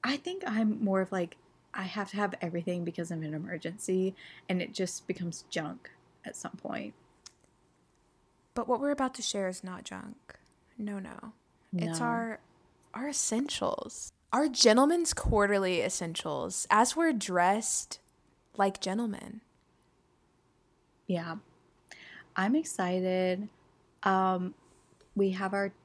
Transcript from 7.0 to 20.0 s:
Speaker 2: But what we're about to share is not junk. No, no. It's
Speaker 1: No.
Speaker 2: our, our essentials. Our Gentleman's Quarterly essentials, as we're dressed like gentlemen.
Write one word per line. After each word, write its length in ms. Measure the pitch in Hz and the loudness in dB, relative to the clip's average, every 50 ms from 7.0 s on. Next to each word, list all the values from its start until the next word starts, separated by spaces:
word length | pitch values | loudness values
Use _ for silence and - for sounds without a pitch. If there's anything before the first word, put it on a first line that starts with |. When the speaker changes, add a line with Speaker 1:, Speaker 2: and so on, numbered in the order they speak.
| _ _ _ _ _ - _ _ _ _ _ _ _ _ _ _ _ _ _ _ _ _ _ _ _ _ _ _ _ _ _ | _ _ _ _ _ -20 _ _ _ _ _ _ _ _ _ _ _ _ _ _ _ _ _ _ _ _ _ _ _ _ _
Speaker 2:
But 120 | - 226 | -6 0
what 140 | 214 247 233 | 0 0 2
we're 100 | 277 285 | 2 0
about 240 | 285 277 269 262 262 | 2 2 0 -2 -2
to 80 | - 226 | -4 -6
share 260 | - - 202 196 185 | -4 -2 -2 -2 -2
is 140 | 185 185 - | -4 -6 -10
not 220 | 185 185 185 - | -10 -12 -12 -12
junk. 520 | - 190 185 - - - - _ _ - - _ _ _ _ _ _ _ | -12 -12 -12 -12 -12 -16 -16 _ _ -20 -20 _ _ _ _ _ _ _
No, 220 | 240 214 208 202 196 | -8 -8 -6 -6 -6
no. 340 | 190 - - - - 220 - _ _ _ _ _ _ _ - | -8 -10 -14 -14 -14 -16 -18 _ _ _ _ _ _ _ -4
It's 240 | 180 170 - 165 165 | -2 -2 -2 -2 0
Speaker 1:
No. 60 | 240 | 0
Speaker 2:
our, 340 | 240 233 233 226 226 220 - _ _ _ _ _ _ _ _ _ _ - | 0 0 0 -2 -4 -6 -10 _ _ _ _ _ _ _ _ _ _ -10
our 140 | 220 254 294 | -6 -6 -4
essentials. 1040 | 277 - - - 220 226 277 285 - - - - - - - - - - - - _ _ _ _ - | -2 -2 0 0 2 0 0 0 -2 -2 0 0 -2 -2 -6 -10 -12 -12 -14 -14 _ _ _ _ 0
Our 160 | 240 294 302 | 2 2 2
Gentleman's 640 | 254 - - 233 214 240 269 285 339 349 339 320 - | 4 6 8 8 10 8 8 6 6 2 2 0 -2
Quarterly 680 | - - - 233 208 202 196 208 196 190 185 185 165 | 0 0 2 4 6 6 6 4 4 2 2 2 2
essentials, 880 | - - - - 180 165 165 - - 165 147 135 - 185 190 - - - | 2 0 0 -2 -4 -4 -6 -6 -4 -4 -4 -2 -4 -4 -4 -4 2 4
as 260 | - 214 233 240 - | 6 6 6 6 4
we're 160 | 320 339 330 285 | 4 4 4 4
dressed 880 | 220 196 - 180 180 175 180 196 220 226 - - - - - - - _ _ _ _ _ _ _ _ _ _ _ | 2 -2 2 4 6 6 6 4 4 2 -2 -2 -2 -4 -6 -14 -16 _ _ _ _ _ _ _ _ _ _ _
like 240 | - 196 196 196 - | 2 2 2 2 -2
gentlemen. 600 | - 190 190 214 240 220 196 - - - - 220 _ _ _ _ _ _ _ _ _ _ _ _ | -4 -4 -2 -2 -2 -4 -4 -8 -10 -14 -14 -16 _ _ _ _ _ _ _ _ _ _ _ _